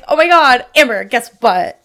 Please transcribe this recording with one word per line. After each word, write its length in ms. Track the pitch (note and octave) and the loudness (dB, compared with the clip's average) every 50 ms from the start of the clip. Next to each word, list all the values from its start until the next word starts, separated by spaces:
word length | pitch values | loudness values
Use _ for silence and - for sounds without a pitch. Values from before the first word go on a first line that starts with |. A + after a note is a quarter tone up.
| - - | -4 -4
oh 80 | - | 0
my 120 | D4 D#4+ E4+ | 0 2 2
God, 380 | F4 E4+ D#4 C#4 B3+ B3 B3 - _ | 2 2 4 4 2 0 -2 -4 _
Amber, 300 | D4 D4+ B3+ A3+ G3 F#3+ | 0 0 0 0 -8 -8
guess 260 | G3+ - A#3+ A#3 - _ _ | -6 -6 -6 -6 -6 _ _
what? 400 | - A3+ F#3 F3+ F3 - - _ | -2 -2 0 0 -4 -6 -8 _